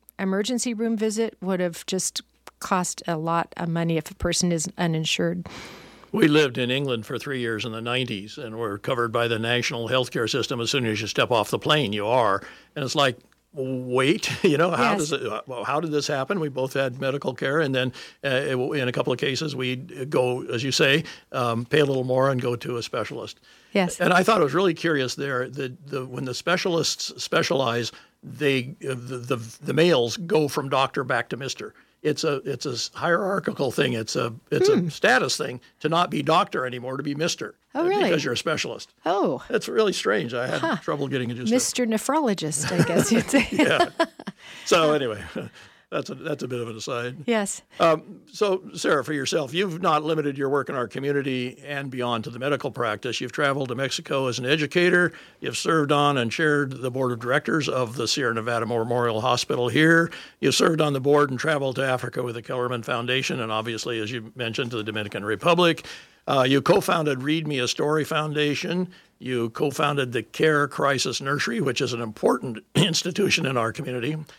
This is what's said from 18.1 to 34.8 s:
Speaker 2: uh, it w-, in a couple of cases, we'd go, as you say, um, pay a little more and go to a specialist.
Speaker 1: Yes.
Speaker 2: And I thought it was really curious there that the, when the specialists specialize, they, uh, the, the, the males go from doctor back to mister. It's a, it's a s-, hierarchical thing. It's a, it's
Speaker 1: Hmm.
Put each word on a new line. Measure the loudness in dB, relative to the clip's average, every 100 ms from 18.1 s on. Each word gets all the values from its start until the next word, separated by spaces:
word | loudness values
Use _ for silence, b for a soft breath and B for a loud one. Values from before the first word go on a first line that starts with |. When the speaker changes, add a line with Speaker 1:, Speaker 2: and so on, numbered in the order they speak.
| B
Speaker 2:
uh, | -2
it | 0 0
w-, | 0 0
in | 0 0
a |
couple | 0 0
of | 0
cases, | 0 -2 -4 -4
we'd | -4 -4 -8 -10 -2
go, | 0 2 0
as | -4 -4
you | 0
say, | 4 4 4 0 B B
um, | -2 0 0 2
pay | 4
a | 4
little | 2
more | 2 2 4
and | 2
go | 0 -4
to | -4 -6
a |
specialist. | -4 -4 -4 -8 -12 -16 b b b
Speaker 1:
Yes. | 0 0 2
Speaker 2:
And | 4
I | 4
thought | 6 4
it |
was | 4
really | 4 2 2
curious | 0 0 0 -4
there | -4 -4 -4
that | -6 -8 -8 -10
the, | -8 -6
when | -8 -6
the | -4
specialists | 0 0 2 0 0 -2 -8 -8
specialize, | -2 0 2 2 2 0 -4 B B B
they, | -16 -2 0 0 -2 -8 -8
uh, |
the, | -8 -8 -8
the, | -4 -4 -6 -12
the | -2
males | 4 6 6 2 -2
go | 0 2 2
from | -2 0
doctor | 2 2 0
back | -2 -2 -2
to | -6
mister. | -8 -8 -12 -16 b b
It's | -4 0 0
a, | -2
it's | -4 -6 -6
a |
s-, | -6 -6
hierarchical | -4 0 0 0 -2 -2 -2 -2
thing. | 2 0
It's | 0 -2 -2
a, | -2 -4 -2
it's | 2 4
Speaker 1:
Hmm. | 4